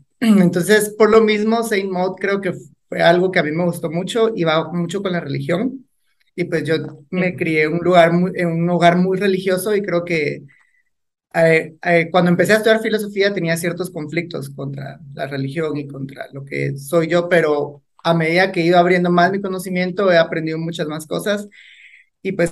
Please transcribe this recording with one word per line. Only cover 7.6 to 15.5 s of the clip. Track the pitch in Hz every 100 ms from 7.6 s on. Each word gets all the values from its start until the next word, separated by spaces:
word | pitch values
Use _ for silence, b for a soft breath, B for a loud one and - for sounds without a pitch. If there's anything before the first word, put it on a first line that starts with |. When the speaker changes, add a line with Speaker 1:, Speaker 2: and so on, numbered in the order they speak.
Speaker 1:
en | 156
un | 170
lugar | 170 180 165
muy, | 170 180 185
en | 170
un | 165 170
hogar | 175 170 175
muy | 185 185
religioso | 202 185 190 185 196 202
y |
creo | 202 175 175
que, | 165 143 139 143 b b b b _ _ _ _
eh, | 170 165 160 160 -
eh, | 175 170 165
cuando | 180 175
empecé | 175 180
a | 214
estudiar | 220 220
filosofía | 220 208 208 202 196
tenía | 196 165 165
ciertos | 175 170 180
conflictos | 165 147 165 165 156 139
contra | - 143 139 135 143 -
la | - 143
religión | 139 135